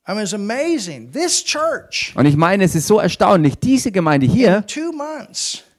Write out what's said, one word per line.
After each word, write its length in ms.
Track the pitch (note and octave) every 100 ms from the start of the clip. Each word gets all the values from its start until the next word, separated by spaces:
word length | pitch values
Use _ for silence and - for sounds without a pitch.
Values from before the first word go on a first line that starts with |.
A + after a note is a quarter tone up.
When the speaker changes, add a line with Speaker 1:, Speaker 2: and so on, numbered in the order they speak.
| -
Speaker 1:
I 40 |
mean, 100 | G3+
it's 100 | G3+
amazing. 800 | G#3 G3+ B3 E4 D#4+ F3+ C3+ A#2
This 320 | G#3 F4 -
church, 720 | - - E4 B3+ - - - -
Speaker 2:
Und 80 |
ich 120 | C#3+ D3
meine, 280 | E3 G3+
es 100 | F#3
ist 120 | D#3+ -
so 120 | G#3+
erstaunlich, 600 | D#3+ - G3+ G3 D3+ -
diese 340 | - C4 B3
Gemeinde 340 | F#3+ D#3+ C#3+ B2+
hier, 300 | A3 A#3 G3
Speaker 1:
in 100 | G#3
two 240 | D4 E4
months 720 | D#4 D4 D#4 - - - - _